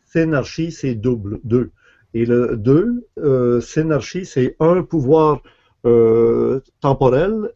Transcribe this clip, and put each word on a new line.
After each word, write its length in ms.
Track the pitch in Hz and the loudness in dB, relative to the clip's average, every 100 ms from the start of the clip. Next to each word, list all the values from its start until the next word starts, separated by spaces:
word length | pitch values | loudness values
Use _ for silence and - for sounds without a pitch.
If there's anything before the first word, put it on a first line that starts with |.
| _ | _
Synarchie, 680 | 165 165 147 110 - 165 | -2 0 -2 -4 -6 -8
c'est 220 | 156 135 | -6 -6
double, 440 | 113 123 120 101 104 | -4 -4 -4 -6 -10
deux. 260 | 107 120 113 _ _ _ _ | -2 -2 -2 _ _ _ _
Et 100 | 113 117 | -4 0
le 300 | 120 117 120 | 0 0 -2
deux, 500 | 107 143 220 240 240 - | 2 2 2 -4 -8 -6
euh, 420 | 156 131 123 120 | -2 0 0 0
synarchie, 640 | 113 - 160 147 - 180 190 | -2 -4 -2 -2 -4 -10 -6
c'est 300 | - 127 - | -2 -2 0
un 220 | 160 180 | 0 0
pouvoir, 580 | - 165 127 160 156 143 - _ _ _ | -2 -2 2 4 4 0 -6 _ _ _
euh, 760 | 120 117 113 113 117 120 117 131 - _ | 2 4 4 4 2 2 -2 -4 -8 _
temporel 680 | 143 135 131 127 185 220 208 | -2 2 2 2 0 -4 -8